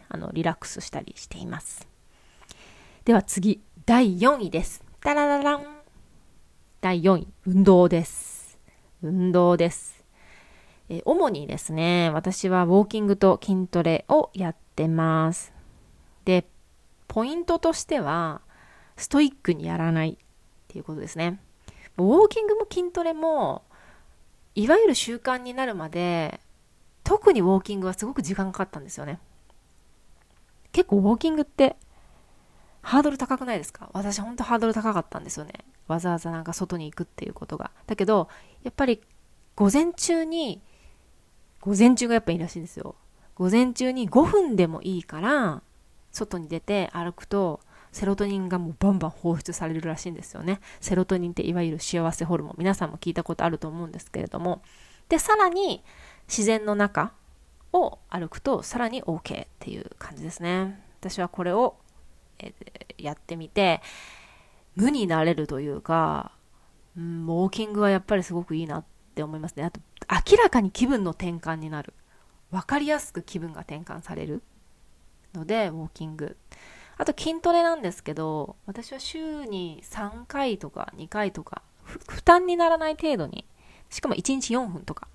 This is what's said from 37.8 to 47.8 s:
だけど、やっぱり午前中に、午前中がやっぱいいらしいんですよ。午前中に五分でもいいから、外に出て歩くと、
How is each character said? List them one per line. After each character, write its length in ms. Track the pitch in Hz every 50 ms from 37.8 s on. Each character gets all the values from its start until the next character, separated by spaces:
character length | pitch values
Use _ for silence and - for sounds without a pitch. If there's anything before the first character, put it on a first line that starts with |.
| -
だ 120 | - 220 -
け 80 | 196
ど、 240 | 202 220 196 160 - - - - - - - -
や 80 | 247
っ 20 | -
ぱ 120 | - 277
り 160 | 254 226 - - _ _ - _ _ _ _ - _ _
午 140 | - 208 196
前 220 | 208 285 320 349 339
中 300 | - - - 339 330 330
に、 380 | 320 330 339 311 240 165 - - - - - - - - _ _ _ _ _ _ _ _ _ - _ _ -
午 160 | - 196 202 190
前 180 | 233 247 254
中 120 | - 247 233
が 60 | 233
や 80 | 226
っ 20 | 226
ぱ 80 | -
い 40 | 170
い 20 | 170
ら 100 | 165 165
し 80 | -
い 40 | 175
ん 20 |
で 60 | 160 180
す 80 | - -
よ。 180 | - - - - _ _ _ _ - - -
午 140 | - 185 185
前 240 | 202 240 254 254 240
中 180 | - 254 254
に 160 | 254 262 233 175
五 160 | - 247 320
分 320 | - - 415 370 294 226
で 120 | 190 175 160
も 140 | 160 - -
い 160 | 190 185 175
い 40 | -
か 160 | - 151 156
ら、 420 | 180 233 294 285 240 180 143 - - _ _ _ _ _ _ - - _ -
外 240 | - 220 - - 175
に 100 | 160 147
出 140 | 165 165
て 280 | - - 202 202 180 - -
歩 180 | 170 170 175
く 140 | 170 - -
と、 340 | - - 202 190 175 151 - _ - - -